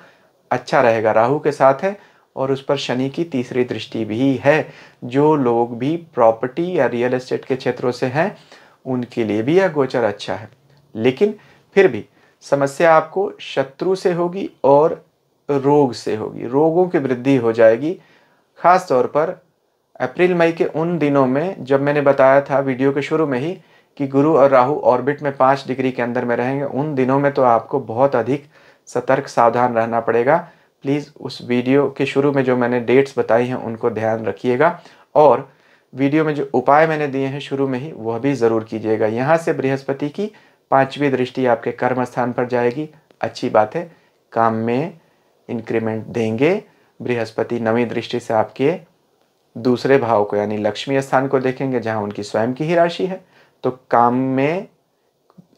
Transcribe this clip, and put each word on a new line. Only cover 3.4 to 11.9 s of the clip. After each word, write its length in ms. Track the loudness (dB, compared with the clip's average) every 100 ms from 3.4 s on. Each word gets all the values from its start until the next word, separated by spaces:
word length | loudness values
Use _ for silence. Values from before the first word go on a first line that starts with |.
| -4 -2
दृष्टि 400 | -2 -4 -8 -8
भी 300 | -4 0 0 2
है। 320 | 4 2 0 -10 -20 -16
जो 300 | -4 2 4 4
लोग 400 | 2 2 0 -2
भी 180 | -4 -4 -6
प्रॉपर्टी 520 | 2 4 2 -2 -4 -2
या 140 | 0 0
रियल 280 | 0 -2
एस्टेट 300 | -2 -4 -6
के 120 | -4 -4
क्षेत्रों 340 | -4 -4 -4
से 140 | -4 -4
हैं 280 | -2 -2 -6 -20 -20 _ _ -6
उनके 380 | -6 -4 -4
लिए 180 | -2 -2
भी 140 | 2 2
यह 120 | 2
गोचर 340 | 0 -2 0
अच्छा 300 | -2 -4 -8
है, 140 | -10 -10 _ _ _ _
लेकिन 400 | -2 0 2 0 -2 _ _ _ 4
फिर 120 |
भी 160 | 4